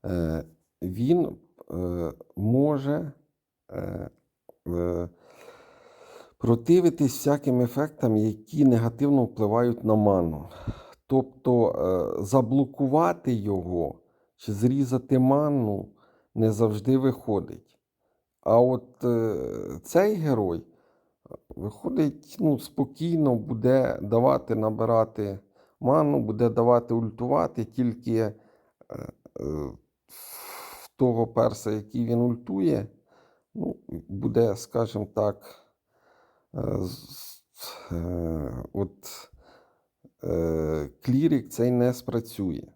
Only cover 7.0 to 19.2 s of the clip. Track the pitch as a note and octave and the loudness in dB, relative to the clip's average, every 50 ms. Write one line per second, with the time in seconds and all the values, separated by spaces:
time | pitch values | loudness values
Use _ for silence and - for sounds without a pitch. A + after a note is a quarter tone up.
7 | D3+ B2+ - - - C#3+ C#3+ C#3+ C#3+ C#3 B2 B2 B2 A#2+ - C3+ D3 D3+ - - | 0 0 0 0 0 0 0 2 2 0 2 2 2 0 0 -4 -4 -4 -4 -2
8 | - A2+ A2 G#2+ G#2+ A2 G#2+ - - _ - C#3+ C#3+ C3+ A#2+ A2+ A2+ A#2 A#2 A#2 | 0 2 2 4 2 0 -2 -6 -12 _ 0 4 6 6 6 6 2 0 -2 0
9 | C#3 C#3+ C#3+ C3+ A#2+ - - - A2 G2+ G#2+ A#2 A#2+ B2 A#2 A#2 - A2 G#2+ G#2+ | 2 2 4 4 2 0 0 -2 0 2 2 2 2 2 0 0 2 4 4 6
10 | G#2 G#2 G2 F#2 F2 E2 D#2 C#2+ D2+ - - - - - - - - - - _ | 6 6 4 4 2 0 -4 -6 -10 -14 -16 -12 -10 -10 -10 -12 -18 -20 -20 _
11 | _ _ C3+ C3 C3 - - - _ C3 B2 A#2+ A2+ F#2 - - C#2+ F2+ F#2 F2+ | _ _ 0 0 0 -2 -14 -4 _ 2 4 4 4 2 2 0 0 0 0 0
12 | D#2+ G1+ G1+ - G2+ G2 A#2 C3+ A#2+ A2 C3 C#3 C#3 C3+ - - C#3 C3 C3+ D#3 | -2 -2 -4 -6 -4 2 2 2 4 4 2 0 0 0 -2 -4 -2 2 2 2
13 | E3+ F3 E3+ E3+ - C3 B2 A2 G2 G#2 G2+ F#2 E2+ F2 F2+ E2+ D#2+ - - _ | 2 2 0 -2 -2 -2 -2 0 0 -2 -2 -2 -2 -2 -2 -2 -2 -4 -6 _
14 | _ _ _ _ _ _ _ _ - - G#2 G2 A2+ B2 C3 C#3 C#3 A#2 C3 B2 | _ _ _ _ _ _ _ _ -8 -6 -2 2 2 2 2 2 0 0 -2 -4
15 | - - C3+ B2+ B2+ C3 C#3 C#3+ D3+ D3 D3 C3+ A#2 G#2+ G2+ F#2+ F#2+ - _ _ | 0 2 2 4 6 4 4 4 2 0 0 0 0 0 -2 -4 -6 -10 _ _
16 | _ _ _ _ _ _ _ A2 A2 A2 G#2+ G2+ A#2 A2 G#2+ G#2 G#2 B2+ C3 C3 | _ _ _ _ _ _ _ 2 2 2 4 2 2 2 2 0 0 2 2 4
17 | C3 C3+ A#2+ - - - G#2+ F#2+ E2 - E2 - _ _ _ _ _ _ _ _ | 4 2 0 0 -4 -2 -2 -2 -2 -6 -14 -16 _ _ _ _ _ _ _ _
18 | _ _ _ _ _ _ _ _ _ - A2 A#2 B2 B2+ B2+ B2 - - _ _ | _ _ _ _ _ _ _ _ _ 4 6 6 6 4 2 -2 -6 -14 _ _
19 | - B2 A#2+ A#2 | -2 0 0 2